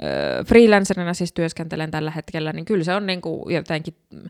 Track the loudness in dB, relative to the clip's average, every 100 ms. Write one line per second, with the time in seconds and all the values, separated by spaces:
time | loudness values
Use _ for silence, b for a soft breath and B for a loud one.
0 | -6 -4 -2 -4 6 8 10 6 2 -2
1 | -4 -4 -4 -2 -4 -4 -8 -6 -4 -4
2 | -6 -6 -8 -6 -6 -8 -2 0 0 -2
3 | -2 -6 -6 -8 -4 -4 -2 -6 -6 -14
4 | _ -20